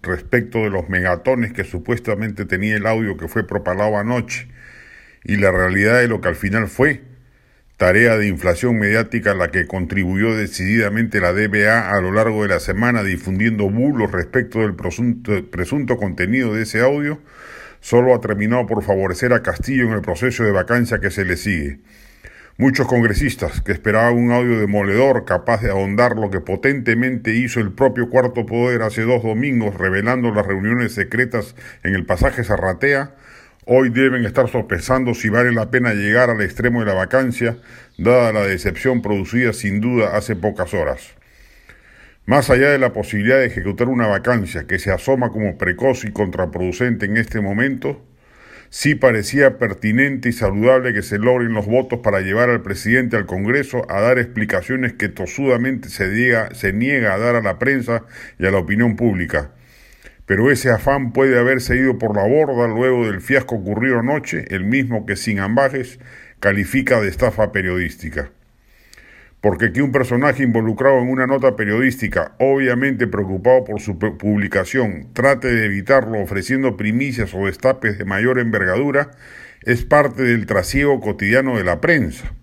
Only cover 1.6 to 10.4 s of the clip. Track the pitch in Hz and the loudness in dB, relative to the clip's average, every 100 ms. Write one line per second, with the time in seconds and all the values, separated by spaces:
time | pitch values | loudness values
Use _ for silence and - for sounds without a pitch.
1.6 | 95 90 80 120 - 101 110 101 98 92 | -8 -8 -4 -4 -4 -4 -4 -6 -6 -2
2.6 | 107 107 104 113 110 90 82 - 92 98 | -2 0 0 0 -2 -4 -6 -4 -4 -4
3.6 | 90 92 107 104 107 123 - - - - | -2 0 0 0 -2 -2 -4 -10 -12 -20
4.6 | - - - - - _ - 104 98 90 | -20 -20 -20 -20 -20 _ -4 2 2 2
5.6 | 90 98 104 120 120 107 - 95 101 110 | 0 2 4 4 2 0 -2 -4 -2 -2
6.6 | 104 - 143 127 - - _ _ _ _ | -4 0 0 0 -10 -20 _ _ _ _
7.6 | _ _ 90 98 117 110 104 87 90 85 | _ _ 4 6 4 4 2 0 0 0
8.6 | 123 117 101 110 110 117 101 95 87 92 | 0 2 2 0 0 -2 0 0 0 -2
9.6 | 85 95 87 98 90 95 110 110 | -2 -4 -2 -2 -2 0 0 0